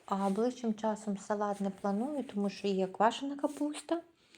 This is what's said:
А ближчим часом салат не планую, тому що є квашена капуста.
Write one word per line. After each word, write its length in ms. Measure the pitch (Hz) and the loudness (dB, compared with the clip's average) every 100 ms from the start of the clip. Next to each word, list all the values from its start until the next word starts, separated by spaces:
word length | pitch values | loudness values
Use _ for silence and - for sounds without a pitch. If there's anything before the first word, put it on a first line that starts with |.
| - | -4
А 240 | 196 196 | 0 2
ближчим 440 | 196 240 247 233 | 2 0 0 -2
часом 440 | 214 220 208 - 196 | 0 0 -2 -2 -4
салат 440 | - 208 208 202 | -2 0 0 0
не 80 | 196 | -2
планую, 540 | 196 - 202 262 302 | 0 0 0 0 -2
тому 260 | 247 202 202 | -4 0 -2
що 180 | 196 202 | 0 0
є 200 | 190 185 | 2 2
квашена 480 | 185 214 240 277 285 | 4 4 4 -4 -2
капуста. 680 | 294 - 294 302 - 339 - _ _ | -2 0 -4 -4 -4 -4 -4 _ _